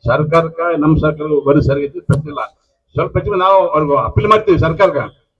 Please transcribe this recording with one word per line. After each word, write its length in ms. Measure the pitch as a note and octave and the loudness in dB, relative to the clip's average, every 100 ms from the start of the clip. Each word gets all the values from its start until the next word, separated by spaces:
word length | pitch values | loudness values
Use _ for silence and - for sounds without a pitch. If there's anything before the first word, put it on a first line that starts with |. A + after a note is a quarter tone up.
| A2+ | -2
ಸರ್ಕಾರಕ್ಕೆ, 680 | C3+ D#3 E3 E3 E3 E3+ D#3+ | -2 2 0 0 -6 -4 0
ನಮ್ 200 | D3+ D#3 | 2 2
ಸರ್ಕಾರ 300 | D3+ D3 D3+ D3 C#3 | 0 -4 -2 -2 2
ಬರೀ 160 | D3 | 2
ಸರಿಗಿದ್ದು 400 | B2+ C#3 C#3+ A#2+ | 2 -2 -4 -8
ಪ್ರಶ್ನೆ 300 | - D3 D3+ | -2 -2 -2
ಇಲ್ಲ. 140 | C#3+ G#2+ _ _ _ _ | -12 -12 _ _ _ _
ಸ್ವಲ್ಪ 240 | - F3 F#3 | -6 -4 -4
ಹೆಚ್ಚು 180 | G3 G3+ | -4 -2
ನಾವು 320 | F#3 G3 F3 | 2 2 2
ಅವ್ರಿಗೆ 300 | D3+ D3+ C#3 | 0 0 -2
ಅಪೀಲ್ 300 | A#2 - G#3 | 0 -2 2
ಮಾಡ್ತೀವಿ 320 | G#3+ G#3+ E3+ | 2 4 2
ಸರ್ಕಾರಕ್ಕೆ. 680 | D#3+ E3 F#3+ D3 G#2+ _ _ | 2 2 0 0 -8 _ _